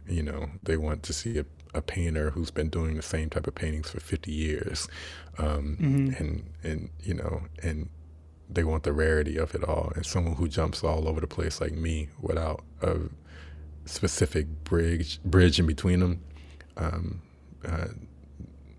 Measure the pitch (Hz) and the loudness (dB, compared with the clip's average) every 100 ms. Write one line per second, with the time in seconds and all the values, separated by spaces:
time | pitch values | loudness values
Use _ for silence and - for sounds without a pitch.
0 | - 85 73 73 73 - - 80 76 78 | -4 -2 0 -4 -6 -6 -2 0 0 -2
1 | - - 113 113 - - - 78 - 92 | -4 -4 -2 -2 -4 -10 -6 -4 -2 0
2 | 85 78 76 80 80 - 78 85 80 78 | 0 2 0 0 -4 -2 -2 0 0 -2
3 | - 78 78 - - - 80 78 78 - | -2 -2 -2 -2 -4 -4 -2 -2 -4 -8
4 | - 82 76 76 78 76 - 76 - - | -4 -4 -2 -2 0 0 -2 -4 -6 -10
5 | - - - - 76 73 73 76 147 135 | -14 -14 -14 -2 0 0 -2 0 4 4
6 | 135 131 78 78 - - 80 78 80 - | 2 0 -2 -2 -6 -8 -4 -4 -6 -10
7 | 87 82 80 78 80 - 82 76 80 - | -4 -2 -2 -4 -6 -4 -2 -2 -6 -10
8 | - - - - - 90 80 78 73 73 | -20 -20 -20 -20 -4 0 2 2 2 4
9 | 80 78 73 78 78 - 80 78 78 80 | 4 4 2 0 0 0 0 0 0 -2
10 | - 92 85 73 82 82 80 - 80 78 | 0 0 0 2 0 2 2 2 2 2
11 | 80 78 78 - 82 - 80 80 82 80 | 2 0 -2 -2 -2 0 -2 0 0 0
12 | 76 - - 80 80 78 - - - 82 | -2 -4 -2 0 0 -4 -8 -2 0 2
13 | 80 - - - - - - - - - | -2 -8 -16 -16 -16 -14 -14 -14 -10 0
14 | 92 - 92 80 76 78 - 87 82 82 | 0 4 2 2 -2 -4 2 4 4 2
15 | 78 - 90 90 90 90 80 76 92 90 | 0 -2 6 10 10 8 4 4 4 6
16 | 90 87 - - - - - - 80 - | 4 2 -6 -18 -18 -20 -16 -4 -2 -2
17 | 87 - - - - - 85 80 - - | -4 -8 -12 -20 -20 -10 -4 -2 -4 -8
18 | - - - - - - - | -16 -18 -20 -16 -16 -16 -20